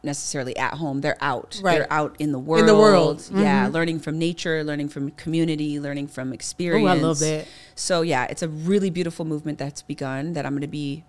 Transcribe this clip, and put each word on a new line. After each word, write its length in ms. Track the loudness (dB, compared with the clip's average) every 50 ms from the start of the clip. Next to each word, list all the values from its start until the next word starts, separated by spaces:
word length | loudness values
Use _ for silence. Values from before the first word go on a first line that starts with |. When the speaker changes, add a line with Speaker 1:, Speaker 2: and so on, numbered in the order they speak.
| -8
Speaker 1:
necessarily 500 | -8 -6 -6 -6 -6 -6 -6 -6 -6 -4 -2
at 160 | -2 -2 -2
home. 260 | -4 -4 -4 -4 -2
They're 160 | -2 -2 -2 -2
out. 360 | -2 -2 -2 -4 -6 -10 -12 -2
Speaker 2:
Right. 140 | 0 2 2 2
Speaker 1:
They're 120 | 2 0
out 240 | 0 0 0 -2 -4 -4
in 140 | -4 -4
the 60 | -4 -4
Speaker 2:
In 260 | -2 0 4 6 6
the 80 | 8 8
world. 40 | 10
Speaker 1:
world. 520 | 10 10 8 8 6 4 0 -4 -8 -2
Yeah, 320 | 0 2 4 4 4 4 2
Speaker 2:
Mm-hmm. 80 | 2 0
Speaker 1:
learning 260 | 0 0 0 -2 -4
from 180 | -4 -4 -2 -2
nature, 440 | -2 -2 -2 -4 -4 -2 -2 -2 -2
learning 240 | -4 -4 -4 -6 -6
from 220 | -6 -6 -8 -8
community, 680 | -8 -8 -6 -2 0 2 2 2 0 -2 -2 -4 -4 -4
learning 280 | -6 -6 -6 -6 -8 -8
from 200 | -8 -8 -8 -8
Speaker 2:
Oh, 40 |
I 20 | -8
Speaker 1:
experience. 680 | -8 -10 -10 -6 -4 -2 2 2 4 4 4 4 4
Speaker 2:
love 180 | 2 2 2 2
that. 260 | 0 0 0 -2 -6 -10 -18 -20 -20 -18 _
Speaker 1:
So 280 | -8 -2 0 0 2
yeah, 240 | 2 2 2 0 0 -2
it's 140 | -4 -6
a 60 | -6 -6
really 420 | -6 -4 0 2 2 2 2 0
beautiful 340 | 0 -2 -4 -4 -4 -6 -4
movement 320 | -4 -4 -4 -4 -6 -6 -6
that's 220 | -8 -8 -8 -12
begun 540 | -10 -10 -8 -6 -6 -6 -6 -6 -6 -6 -6
that 100 | -6 -4
I'm 80 | -4 -4
gonna 140 | -4 -4 -6
be 360 | -6 -6 -6 -6 -6 -8 -12